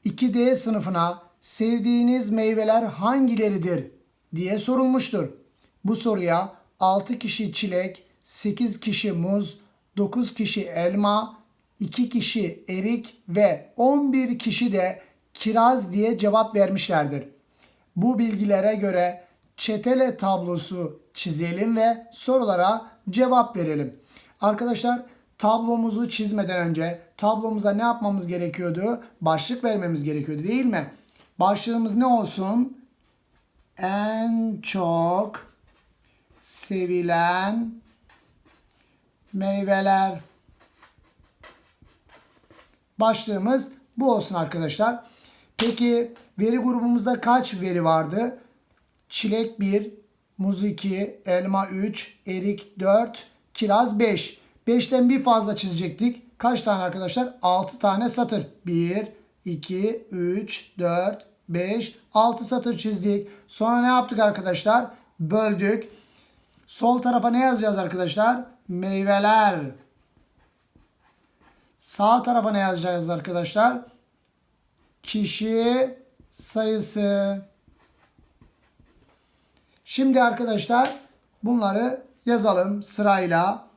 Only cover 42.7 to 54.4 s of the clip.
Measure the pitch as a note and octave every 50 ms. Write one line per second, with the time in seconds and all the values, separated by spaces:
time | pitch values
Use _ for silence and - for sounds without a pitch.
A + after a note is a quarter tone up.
42.7 | _ _ _ _ _ - G#3+ A3 A3 A3 - A3 G#3 F#3+ F#3+ A3+ C4 C4+ C4+ -
43.7 | - - _ _ _ - C4+ C4 A3+ G3+ - - F#3 E3+ D#3+ D3 E3+ E3+ E3 D3
44.7 | C#3+ - G#3 A#3 B3 A#3 - - _ _ _ - - _ _ _ _ - A3+ A#3
45.7 | A3+ A3+ A#3+ A#3+ A#3 A#3 A#3+ A#3 - - - _ _ - G#3 A3+ A#3 B3+ A3 B3
46.7 | A#3+ A#3+ A#3 A#3+ A#3+ A#3 G3+ B3 B3 - - A#3 A#3+ B3+ B3 - G#3 F#3 F3+ F#3
47.7 | F3 F3 E3 D#3+ D#3+ D#3+ D#3+ D3+ E3+ G#3 A#3 B3 B3 - - _ _ _ _ _
48.7 | _ _ _ _ _ _ _ _ - - - G#3 G#3 A3+ A3+ A3 - G#3+ G3+ G3
49.7 | G3 G#3 G#3 - - - _ _ _ _ _ _ _ - F#3+ G3 G3 F3+ G3+ G#3
50.7 | E3 - - G3 F#3+ F#3+ G3+ - - - _ F#3+ F3+ F3+ F#3 F#3+ G3 F#3+ G3 -
51.7 | F#3+ F#3+ G3 G#3+ G#3 - - - - _ _ F#3+ F#3 F#3 F#3 G3+ G3+ G3+ - -
52.7 | _ - F#3 F#3+ G3 A3 A#3+ A#3 - - - _ _ _ _ _ _ - A3+ G3+
53.7 | G3+ G#3+ B3 A#3+ G#3 G#3 A#3 A3 G3+ E3 - - - -